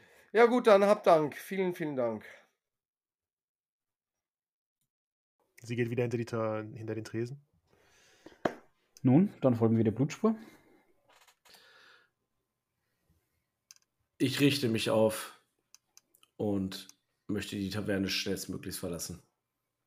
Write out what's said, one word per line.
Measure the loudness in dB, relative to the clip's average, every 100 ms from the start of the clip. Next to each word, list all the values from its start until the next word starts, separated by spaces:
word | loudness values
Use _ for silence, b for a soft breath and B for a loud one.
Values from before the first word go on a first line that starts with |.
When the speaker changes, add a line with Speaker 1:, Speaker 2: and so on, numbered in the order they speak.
| b b b
Speaker 1:
Ja | 4 4
gut, | 4 6
dann | 6 6
habt | 4 4
Dank. | 4 4 -6
Vielen, | -10 -4 -4
vielen | -4 -6 -4
Dank. | -4 -4 -10 -20 _ _ _ _ _ _ _ _ _ _ _ _ _ _ _ _ _ _ _ _ _ _ _ _ _ _ _ _ _ _ _ _
Speaker 2:
Sie | -8 -4
geht | -4
wieder | -2
hinter | -2 -4
die | -6
Ta-, | -4 -4 -6
hinter | -8 -12 -10 -10
den | -8
Tresen. | -8 -8 -10 _ _ _ b b b b b b b b -6 -20 _ _ -2
Speaker 3:
Nun, | 4 6 4 2
dann | 0 4
folgen | 4 4
wir | 2
der |
Blutspur. | 0 -2 0 -2 -2 B B B B B B _ _ _ _ _ b b b b b b b _ _ _ _ _ _ _ _ _ _ _ _ _ _ _ -20 _ _ _ -4
Speaker 4:
Ich | -2 2
richte | 2 2 0
mich | -2 0
auf | 4 2 2 -10 -18 _ _ _ _ _ _ _ _ _ -6
und | -4 -2 -4 -8 -16 -20 _ _ -8
möchte | -8 -6 -6
die | -6
Taverne | -6 -4 -2 -2
schnellstmöglichst | -4 -4 -6 -8 -10 -10 -10
verlassen. | -8 -8 -10 -14 _ _ _ _ _ _